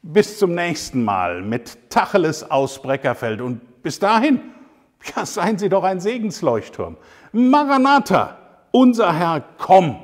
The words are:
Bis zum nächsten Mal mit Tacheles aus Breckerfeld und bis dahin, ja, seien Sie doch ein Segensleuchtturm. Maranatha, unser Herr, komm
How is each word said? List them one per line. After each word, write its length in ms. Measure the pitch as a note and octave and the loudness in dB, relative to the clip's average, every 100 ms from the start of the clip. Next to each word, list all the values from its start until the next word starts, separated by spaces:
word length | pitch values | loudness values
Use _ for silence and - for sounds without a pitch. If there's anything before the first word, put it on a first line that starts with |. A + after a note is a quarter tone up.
| E3 | 0
Bis 320 | E3 G#3 - | 0 0 0
zum 160 | F#3+ | -2
nächsten 520 | E3+ F3 D#3 - C3 A2 | 0 -4 -4 -4 -2 0
Mal 360 | G2 F2 F2 | 0 -2 -4
mit 480 | G2 A#2 - - _ | -6 -8 -8 -20 _
Tacheles 640 | - F#3 G3+ D#3+ D3+ - | -2 0 0 0 -4 -4
aus 300 | C#3+ C3+ - | -2 -2 -6
Breckerfeld 580 | C3 C3+ C#3 A#2 A#2 G#2+ | -6 -4 -2 -4 -6 -6
und 420 | B2 B2 - _ | -6 -10 -12 _
bis 160 | E3 - | -10 -4
dahin, 420 | G3 A3+ C#4 B3+ - - - _ _ _ - - | 0 2 2 0 -4 -20 -20 _ _ _ -12 -10
ja, 100 | F#3+ | -8
seien 320 | - F3+ G#3+ | -4 -4 -2
Sie 120 | G3+ | 0
doch 160 | F#3+ F3+ | 0 0
ein 160 | F#3 | -2
Segensleuchtturm. 960 | F#3+ B3 G#3+ - D3+ A2+ - - F2 E2 - - - | -4 -4 -6 -4 -2 -2 -4 -10 -10 -10 -20 -20 -6
Maranatha, 1040 | G#3+ B3+ D4 C#4+ C#4 C4 C#4+ C#4 F3 E2 - - _ _ | 0 4 4 4 2 4 2 2 0 0 -8 -20 _ _
unser 420 | B3 B3+ A#3 G3+ | 4 6 6 2
Herr, 280 | D#3+ F3 D#3+ - - | 2 0 -2 -6 -14
komm 380 | - F#3 E3+ G2 | 6 6 6 -4